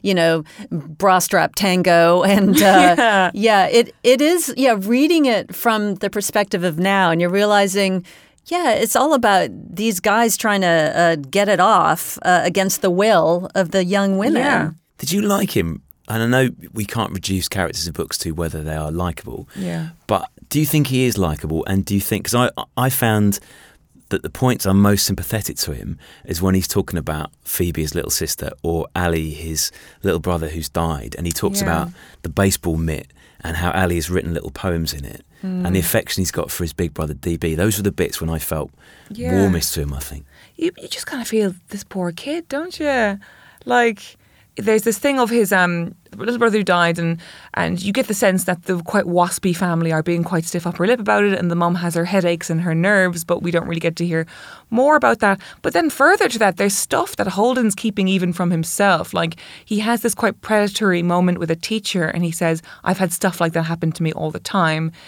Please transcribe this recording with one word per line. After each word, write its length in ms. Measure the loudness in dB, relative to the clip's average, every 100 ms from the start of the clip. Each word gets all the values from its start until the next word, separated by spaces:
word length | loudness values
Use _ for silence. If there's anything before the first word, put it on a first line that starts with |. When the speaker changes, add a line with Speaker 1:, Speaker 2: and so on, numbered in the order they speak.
Speaker 1:
you 120 | -2
know, 300 | 2 2 2 -4 -16 -10
bra 480 | -10 -10 0 4 4
strap 360 | 2 0 0 0
tango, 680 | 0 2 4 6 6 4
and, 340 | 4 4 4 6
uh, 380 | 6 8 8 6
Speaker 2:
<laughs> 20 |
Yeah. 340 | 4 4 2
Speaker 1:
yeah, 340 | 2 4 4 4
it, 260 | 4 2 0
it 160 | 4 4
is, 300 | 4 2 -2 0
yeah, 180 | 2 2
reading 440 | 2 2 4 4 2
it 300 | 0 -2 -4
from 400 | 0 0 0 -2
the 140 | -4
perspective 540 | -4 -2 -2 0 0
of 160 | -2 0
now, 320 | 0 2 2
and 80 | 2
you're 80 | 2
realizing, 760 | 2 4 4 2 2 0 -2 -6 -16 _ _ -6
yeah, 240 | -2 0
it's 240 | 0 2 2
all 180 | 2
about 360 | 2 4 2 2
these 480 | -4 -14 -4 -2 0
guys 380 | 0 2 2 0
trying 240 | 0 0
to, 60 | 2 2 2 2
uh, 200 | 2 2 -2
get 180 | 0 2
it 100 | 4
off, 580 | 4 4 4 0 -4 -4
uh, 180 | 2 2
against 380 | 2 0 0 0
the 80 | 0
will 600 | 2 4 4 4 0 -2 -2
of 160 | 0
the 120 | 0
young 340 | 0 2 2 0
women. 240 | 2 2
Speaker 2:
Yeah. 280 | 2 0 -2 -8 _ -10
Speaker 3:
Did 140 | -4
you 100 | 0
like 340 | 2 0 0 -2
him? 260 | -2 -6 -12 _ -6
And 160 | -2
I 40 | 2
know 220 | 2 2 -2 -12
we 120 | -10 -6
can't 260 | -4 -4
reduce 360 | -6 -4 -4 -2
characters 400 | -4 -4 -4 -8
in 60 |
books 240 | -6 -6 -6
to 120 | -6
whether 300 | -4 -6 -6
they 120 | -6 -6
are 160 | -4
likable. 560 | -4 -4 -6 -10 -14 -14 -10
Speaker 2:
Yeah. 340 | -8 -6 -8 -10 -2
Speaker 3:
But 220 | -2 -4 _ -4
do 100 | -2
you 60 | 2
think 220 | 2 2
he 180 | 2 0
is 120 | 0
likable? 460 | 0 -2 -4 -4 -2
And 200 | -2 0
do 80 |
you 80 | -2
think, 240 | 0 -4 -2
'cause 100 | 0
I, 140 | 0 -2 -8 -2
I 120 | -2
found 500 | 0 2 2 2 0 -6 -20 -20 _ _ _ -8
that 120 | -6
the 80 | -6
points 360 | -2 0 0 2
I'm 160 | 4
most 240 | 4 2 0
sympathetic 520 | -4 -4 -6 -6 -6
to 140 | -6
him 240 | -8 -10 -12 -14 -16 -10
is 160 | -2
when 140 | 2 2
he's 120 | 2
talking 300 | -2 -2 -4
about 320 | -4 -6 -8 _
Phoebe, 380 | -8 -4 -2 -2
his 140 | -4 -4
little 160 | -4
sister, 400 | -4 -4 -6 -8 -6
or 260 | -4 -4 -4 -2
Ali, 360 | 0 0 -4
his 400 | -8 -8 -6 -6 -8 -20 -6
little 160 | -2 -2
brother 300 | -2 -2 -4
who's 200 | -6 -6
died. 460 | -4 -2 -4 -8 -8
And 80 | -6
he 60 |
talks 280 | -2 -2 -2
Speaker 2:
Yeah. 40 | -2
Speaker 3:
about 220 | -2 -4 -10 -20 -14
the 80 | -6
baseball 480 | 0 2 2 -2 -2
mitt 300 | -2 -4 -8 _ _ _
and 140 | -8 -4
how 140 | -2
Ali 240 | 0 0 0
has 140 | -2
written 240 | -2 -2
little 180 | -4 -8
poems 420 | -6 -4 -2 -2
in 100 | -6 -10
it. 180 | -14 _ _
And 240 | -8 -4 0 0
the 40 |
Speaker 2:
Mm. 20 | 0
Speaker 3:
affection 320 | -2 -2 -2
he's 100 | -4
got 180 | -4 -6
for 120 | -4
his 80 | -6
big 220 | -4 -4
brother, 200 | -4 -6
D 220 | -6 -4 -2
B. 180 | -2 0
Those 200 | 0 0
were 60 |
the 80 | -2
bits 300 | -2 -4 -4
when 80 | -4
I 100 | -4
felt 320 | -4 -6 -6 _ -20 -20 -18
Speaker 2:
Yeah. 240 | -8 -2
Speaker 3:
warmest 400 | 2 2 2 -2
to 80 | -4
him, 120 | -6
I 60 | -6
think. 240 | -10 -14 -18 _ -20 -6
Speaker 2:
You, 160 | -6 -6
you 60 | -12
just 180 | -12 -10
kinda 180 | -8 -4
feel 280 | -2 -2 -4 -12
this 140 | -14
poor 280 | -10 -6 -6
kid, 340 | -6 -8 -8 -6
don't 320 | -8 -8 -6
you? 400 | -2 0 0 -4 -12 -20 -20 -14 -2
Like, 520 | 2 2 0 -12 -20 _ _ _ -6
there's 260 | 2 2
this 160 | 2 0
thing 200 | 0 2
of 100 | 2
his, 220 | 2 2
um, 440 | 4 2 0 -6 -10 _ -10
little 220 | -4 0
brother 220 | 2 2
who 40 |
died, 360 | 2 2 2 0
and, 200 | -2 -4 -8 -20 -10 -4
and 260 | -2 -2
you 100 | -2
get 160 | -2 -2
the 60 |
sense 300 | 0 2 2
that 220 | 0 -4 -4
the 120 | -4
quite 220 | -2 -2 0
waspy 500 | 2 0 0 -2 0
family 360 | 0 0 0
are 120 | 0
being 200 | 0 -2
quite 220 | 0 -2 -2
stiff 220 | -4 -4
upper 180 | -2 0
lip 140 | 0
about 240 | 2 2
it, 100 | 2 2
and 100 | 0
the 60 | 0
mum 180 | 0
has 220 | 0 -2 -2
her 100 | 0
headaches 460 | 0 0 0 -2
and 100 | -2
her 140 | 0 0
nerves, 480 | 2 2 2 -2
but 180 | -4 -2
we 80 | 0
don't 160 | -2 -2
really 120 | -4
get 160 | -4 -2
to 100 | -2
hear 220 | -2 -4 -10 -20 -20 -4
more 260 | 2 4 6
about 260 | 4 4
that. 180 | 2 0 -4 -8
But 100 | -2
then 160 | 0 0
further 400 | 4 4 4 2
to 80 | 2
that, 200 | 0 2
there's 180 | 0 -2
stuff 400 | -2 -2 -2 -4
that 100 | -4
Holden's 440 | 0 2 2 0
keeping 340 | 0 -4 0 0
even 240 | 2 0
from 200 | -2 0
himself. 600 | 0 -2 0 2 2 0
Like, 260 | -2 -4 -6 -16 -16 -6
he 140 | -2
has 220 | 0 0
this 120 | 0
quite 260 | 0 -2 -2
predatory 600 | 0 0 0 0 0 2
moment 380 | 2 2 2 2
with 100 | -2
a 60 | -4
teacher, 480 | -4 -4 -2 -2 -2
and 180 | -2
he 60 | -4
says, 320 | -2 -2 -2 -6 -8
"I've 160 | -4 -2
had 120 | -2
stuff 300 | -2 -2 -2
like 120 | -2
that 100 | -2
happen 280 | -4 -2 -4
to 100 | -2
me 80 | -4
all 160 | -4 -6
the 100 | -8
time." 520 | -4 0 0 0 -4 -8